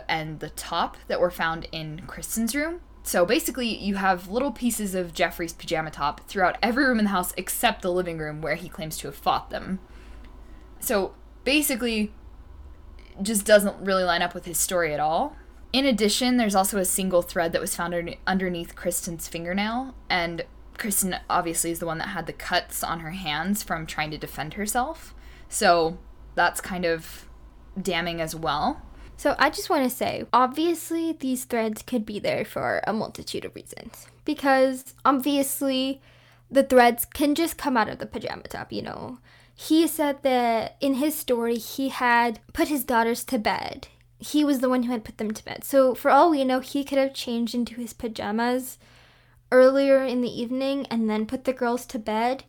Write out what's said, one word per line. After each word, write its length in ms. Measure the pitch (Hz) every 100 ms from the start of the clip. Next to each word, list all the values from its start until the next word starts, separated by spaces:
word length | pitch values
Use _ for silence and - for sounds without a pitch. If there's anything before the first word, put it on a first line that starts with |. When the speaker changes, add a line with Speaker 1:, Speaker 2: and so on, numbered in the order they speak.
| -
Speaker 1:
and 320 | 165 156 151
the 100 | 156
top 460 | - - 170 233 - -
that 120 | 220
were 100 | 175
found 360 | 180 165 165 -
in 300 | 160 156 151 -
Kristen's 480 | - 165 - 226
room. 260 | 285 302 349 - -
So 240 | - 196 175
basically, 500 | 226 - 240 240 -
you 200 | 196 196
have 320 | 190 180 185
little 240 | 214 277
pieces 420 | - 240 214 208
of 180 | 185 175
Jeffrey's 400 | 160 170 - 170
pajama 380 | - - 160 160
top 360 | - 143 - -
throughout 280 | 196 185 -
every 220 | 214 240
room 140 | 277 233
in 80 | 208
the 40 |
house 240 | 190 180 -
except 460 | 185 - 233 208
the 100 | 185
living 260 | 180 175 165
room 220 | 151 151
where 140 | 156
he 140 | 160 175
claims 280 | - 156 156
to 100 | 139
have 80 | 139
fought 340 | - 131 -
them. 300 | - - 185 - - - - - - - - - -
So 360 | - 214 190 - - -
basically, 680 | - 294 294 254 240 220 214 - - - - - - - - - - -
just 240 | 196 220
doesn't 400 | 202 208 196 -
really 200 | 190 190
line 180 | 180 170
up 120 | 175
with 100 | 180
his 140 | 180 165
story 360 | - 185 165
at 60 | 147
all. 360 | 151 165 285 - - - -
In 140 | 240 277
addition, 500 | 214 214 208 247 247
there's 180 | 220
also 240 | 196 190 202
a 60 |
single 380 | 185 - 190 180
thread 300 | 175 - 170
that 80 | 170
was 140 | 196
found 200 | - 175
un-, 200 | 175 170 - -
underneath 500 | 190 185 175 170 -
Kristen's 500 | 180 175 - 165 -
fingernail, 680 | 170 170 190 214 233 269 - -
and 340 | 180 170 170 - - - -
Kristen 400 | 220 202 190 - -
obviously 400 | 170 170 165 170
is 80 | 170
the 80 | 170
one 120 | 160
that 100 | 156
had 180 | 190 165
the 60 |
cuts 520 | 151 - 175 - -
on 160 | - 165
her 120 | 160
hands 500 | 190 175 147 175 202
from 240 | - 170 160
trying 240 | - 156
to 80 | 151
defend 360 | 147 - 147
herself. 600 | - 208 240 262 330 - - - - -
So 500 | - 202 170 160 180 - - -
that's 260 | - 170 -
kind 240 | - 180
of 420 | 175 165 160 - - - - - - -
damning 400 | 190 170 175 170
as 140 | 160
well. 480 | 160 160 143 190 302 - - - -
Speaker 2:
So 180 | 285 262
I 100 | 277
just 220 | 302 -
wanna 180 | 339 254
say, 380 | 247 202 - -
obviously 800 | 233 254 254 330 330 - 330 330
these 320 | 311 262 254
threads 360 | - 240 220 214
could 240 | - 247
be 140 | 214 208
there 260 | - -
for 380 | 214 - 127 95 -
a 60 |
multitude 540 | 214 - - - - -
of 80 |
reasons, 540 | - - - - - - - -
because 680 | 294 277 262 262 262 - - -
obviously 960 | 277 269 285 277 - 277 262 262 269 - - _ _ -
the 140 | 277
threads 420 | 269 254 240 240 -
can 280 | - 285
just 220 | 294 330 -
come 220 | 294 254
out 100 | 208
of 100 | -
the 80 | 214
pajama 360 | 233 - -
top, 300 | - - -
you 100 | 104
know. 360 | 110 - - 254 _ - -
He 320 | - - 311 330
said 360 | 320 294 277
that 540 | 269 254 240 226 214 -
in 140 | 277
his 200 | 262 302
story 420 | 302 - 240 233 233
he 320 | 220 - 269
had 520 | - 247 240 240 220 -
put 160 | - 302
his 160 | 294
daughters 400 | 226 233 226 240
to 140 | - 254
bed. 500 | 208 185 - - - _ _ -
He 260 | - 294
was 160 | 294 269
the 80 | 254
one 160 | 254
who 80 | 240
had 120 | 247
put 140 | 220 -
them 140 | 214
to 120 | 214
bed. 200 | - -
So 300 | - 277 262
for 160 | 247 -
all 200 | 269 339
we 140 | 302
know, 160 | 262 262
he 240 | 262 285
could 140 | 269 277
have 140 | 269
changed 420 | 269 - 233 233
into 200 | 240 233
his 180 | 226 233
pajamas 840 | - 240 226 208 214 240 254 254 - - - - _ _ _ -
earlier 520 | 254 254 269 277 269
in 180 | 262 247
the 200 | 240 -
evening 460 | 233 254 269 277 269
and 200 | 233 220
then 160 | 214 220
put 180 | 254
the 80 | 262
girls 320 | 262 240 247 -
to 120 | 247
bed. 460 | 214 214 240 269